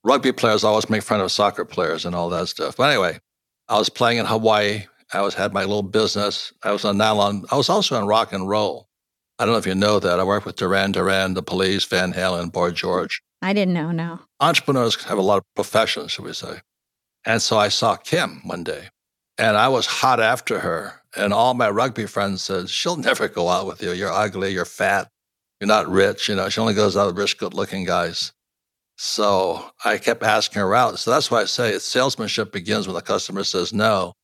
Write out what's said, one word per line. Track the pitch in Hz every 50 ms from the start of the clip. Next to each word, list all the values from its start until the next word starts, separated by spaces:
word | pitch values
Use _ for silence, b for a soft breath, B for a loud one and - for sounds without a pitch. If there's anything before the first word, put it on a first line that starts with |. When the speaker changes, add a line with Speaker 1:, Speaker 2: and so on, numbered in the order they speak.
| _
Speaker 1:
Rugby | 107 135 135 127 131
players | 123 - - 117 107 104 -
always | 107 107 107 - -
make | 113 107 -
fun | - 110 104
of | 95 87
soccer | - - 104 101 - - 87
players | - - - 87 78 82 80 -
and | 87
all | 87 87 85 85
that | 87 82 87 85
stuff. | - - - 71 -
But | - 127 147
anyway, | 143 110 92 85 69 - _ _ _ _ _ _ _ _ _ -
I | 110 104
was | - -
playing | - - 123 117 117 117
in | 101
Hawaii. | - 110 110 110 110 107 107 104 104 104 107 98 - _ _ _ _
I | - 95
was, | 101 101 -
had | 98 95 90
my | - 98
little | 95 95 104 104 98
business. | 92 95 110 110 101 - 101 104 101 - - - - _ _ -
I | 95
was | 104 95 -
on | 107 98
nylon. | 98 110 110 107 104 101 101 101 98 90 -
I | 127
was | 143 139 -
also | 180 208 196 - 139 117
in | 101 101
rock | 107 113 113 -
and | - 95 92 95
roll. | 101 107 107 92 65 64 _ _ _ _ _ _ _ _ _ _ _ -
I | 117
don't | 107
know | 117 110
if | -
you | 98 92
know | 95 101 104 107 101
that. | 90 92 87 90
I | 95
worked | 95 101 104 -
with | - 87
Duran | - 95 90 98 98 98 101
Duran, | 95 101 90 95 95 95 95 92 95
The | 92
Police, | 85 - 92 92 95 95 101 98 -
Van | - 98 92 92 90
Halen, | 87 90 92 92 92 87 87 85
Boy | - 95 87 87
George. | 85 - - 92 87 90 87 - - - _ _ _ _
Speaker 2:
I | - 190
didn't | 202 208 196 185 175
know, | 170 151 165
no. | 170 160 165 170 165 - - _ _ _
Speaker 1:
Entrepreneurs | 139 160 165 - - - 139 131 123 117 - - -
have | - - 101
a |
lot | 95 101 101 98
of | - _ _
professions, | - 98 - - 107 113 - - 101 87 87
should | - - -
we | -
say. | 80 - - 85 78 - _ _ _ _ _ _ _ _ _ _ _ _ -
And | 110 113 113
so | - - 113 107
I | 104 101
saw | - - 120 113 95
Kim | - - - 156 175 151 98 80 76 -
one | 90 90 87 85
day, | 82 76 - 85 - _ _ _ _ _ _ _ _ _ -
and | 113 110 107
I | 104 113 131
was | 135 120 -
hot | - - - - 131 127 117
after | 110 110 127 127 - - 117 -
her. | - - 82 80 - 98 - - _ _ -
And | 90 101 104
all | 101 107 117 127 127
my | 123 120 107
rugby | 101 107 123 131 110 - 107
friends | 95 - 98 101 98 95 92
said, | - - 95 92 90 85
"She'll | - - - 170 175
never | 151 123 117 131 - - -
go | - - 85 87
out | 90 87 98
with | 92 80 -
you. | - 90
You're | 87 90 101 95
ugly, | 85 101 107 104 90 95 95 98
you're | 95 87 87
fat, | - - - 95 95 98 98 87 - _ _ _ _ _ _ _ _ _ _
you're | 101 101
not | 107 107 87 95
rich. | 92 98 98 101 101 - - -
You | 104
know, | 95 95 95
she | 101 113
only | 113 110 104
goes | 101 107 101 87
out | 98 104
with | 98 87 95
rich, | 101 95 - -
good-looking | 107 90 - 95 101 - - 98 92
guys." | 90 87 90 87 85 85 - - - _ _ _ _ _ _ _ _ _ _ _ _ _ -
So | - - - - 107 104 101 92 95 87 85 - - - _ _ -
I | 107 107 95
kept | - 117 117 -
asking | 107 107 107 110 - - - 104
her | 101 92 104
out. | 120 123 110 90 87
So | - 113
that's | 120 151 143 -
why | 123 113
I | 101
say | - - - 123 110
it's | 101 92 -
salesmanship | - - 127 131 135 - - 113 98 - - 107 -
begins | - 98 85 104 107 110 98
when | 95 90
the | 87
customer | - - 107 92 - - 98 98
says | 95 - - 95 87 -
no. | - 101 110 113 107 95 90 87 - _